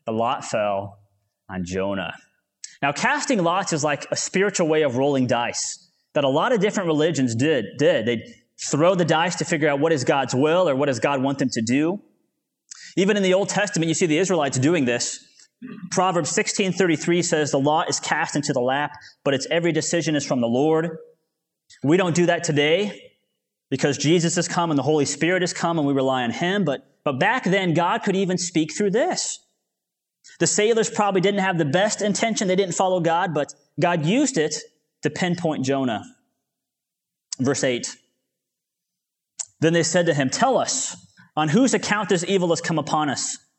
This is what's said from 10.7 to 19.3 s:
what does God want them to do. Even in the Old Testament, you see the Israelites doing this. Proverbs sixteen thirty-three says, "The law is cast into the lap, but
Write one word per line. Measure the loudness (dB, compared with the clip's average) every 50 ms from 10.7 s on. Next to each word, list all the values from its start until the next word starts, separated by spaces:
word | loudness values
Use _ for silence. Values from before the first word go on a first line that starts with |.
| 2
what | 2 0
does | 0 0 0
God | 0 0 0 0
want | 0 -2 0 0
them | -2 -2
to | 0 -2
do. | -2 0 2 2 2 0 -2 -4 -10 _ _ _ _ _ _ _ _ _ _ _ _ -20 -20 -20 -16 -6 -2
Even | 0 2 2 2
in | 2
the | 2 2 2
Old | 2 0 0
Testament, | 0 -2 -2 -2 -2 -2 -2 -2
you | 0
see | 0 0
the | 0 2 0
Israelites | 2 2 0 0 0 0 0 0
doing | 2 2 2 2 2
this. | 0 0 -2 -2 -6 -8 -12 -16 _ _ _ -20 _ _ -20 -18 -18 -16 -16 -10 -4
Proverbs | 0 2 2 2 2 0 0 0
sixteen | 0 -2 -2 -2 -2 -2 0 0
thirty-three | 2 2 2 2 2 0 2 0 2 2
says, | 2 2 0 0 0 0
"The | 0 2
law | 2 4 2 2 0 0
is | -4 -4
cast | -2 -2 -2 -2 -2 -2 -2
into | -4 -2 0
the | -2 0
lap, | 0 0 0 -2 -2 -4 -8 -14 -20 -20 -16 _ -2
but | 0